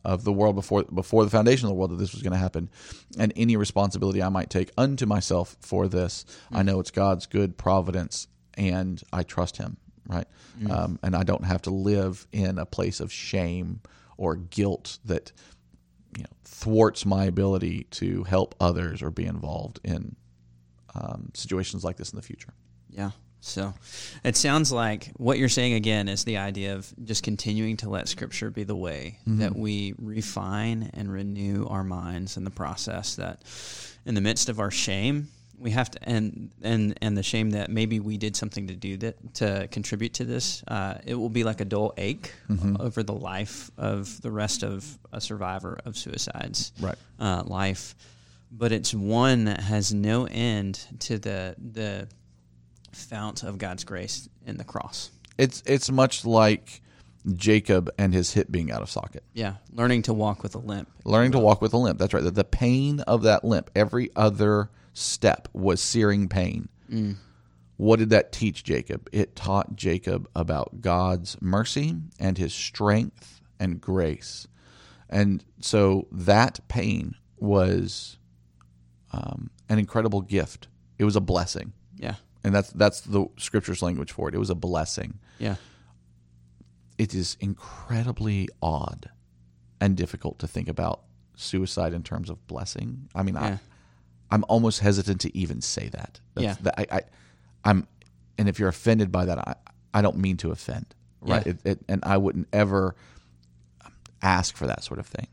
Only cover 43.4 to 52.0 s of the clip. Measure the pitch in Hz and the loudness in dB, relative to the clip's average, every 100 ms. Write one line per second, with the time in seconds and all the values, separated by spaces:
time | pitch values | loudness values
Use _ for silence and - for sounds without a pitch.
43.4 | 107 - - - 110 101 98 - 120 107 | -8 -10 -16 -6 -4 -2 -6 -10 -6 -4
44.4 | 104 - 101 98 - 139 - 113 - 104 | -2 -2 -4 -6 -10 -18 -14 -10 -8 -6
45.4 | 92 95 90 - - 113 - 71 - - | -6 -6 -8 -10 -10 -10 -10 -6 -6 -6
46.4 | - - - - 92 - - - 107 90 | -6 -6 -6 -6 -6 -6 -14 -4 -2 -2
47.4 | 85 92 98 95 - - - - - - | -2 -2 -2 -2 -10 -18 -20 -20 -20 -20
48.4 | _ 117 117 110 - 110 98 113 131 123 | _ -2 0 0 0 0 2 4 4 4
49.4 | 107 101 101 107 98 104 104 117 127 - | 2 0 0 0 2 0 2 0 0 -2
50.4 | 120 107 98 95 - - - 110 104 98 | 0 0 -2 -6 -12 -12 -6 -4 -4 -6
51.4 | 92 - 123 110 107 98 | -6 -10 -14 -8 -6 -6